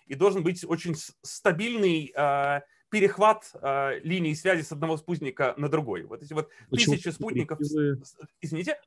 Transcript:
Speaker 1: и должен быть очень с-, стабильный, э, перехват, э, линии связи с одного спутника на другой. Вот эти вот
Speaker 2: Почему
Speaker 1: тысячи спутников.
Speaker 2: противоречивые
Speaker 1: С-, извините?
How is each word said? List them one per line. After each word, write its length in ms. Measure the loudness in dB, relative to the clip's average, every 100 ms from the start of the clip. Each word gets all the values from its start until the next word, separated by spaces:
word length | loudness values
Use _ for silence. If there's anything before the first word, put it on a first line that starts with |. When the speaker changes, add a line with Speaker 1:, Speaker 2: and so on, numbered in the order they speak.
| -10
Speaker 1:
и 80 | 2
должен 260 | 2 4
быть 200 | 0 -2
очень 300 | -4 -4 -4 -6
с-, 180 | -8 -16
стабильный, 880 | -16 -2 0 0 -2 0 2 2 -2 0
э, 440 | 2 2 2 0 -4 _ _
перехват, 600 | 2 2 6 6 4 0 -6
э, 380 | -2 0 0 -2
линии 300 | -2 0 0
связи 280 | 0 2 2
с 100 | 0
одного 240 | -4 -2 -2
спутника 560 | -4 -6 -4 0 0 0
на 100 | 0
другой. 360 | 0 0 -4
Вот 180 | -8 -14
эти 100 | -8
вот 160 | -6 -6 -10 -2
Speaker 2:
Почему 260 | 2 4 2
Speaker 1:
тысячи 120 | 0
спутников. 500 | -6 -4 -2 -2 -2
Speaker 2:
противоречивые 420 | -2 0 0 -2
Speaker 1:
С-, 140 | -6 -20 -20 _
извините? 360 | -8 -6 -4 -6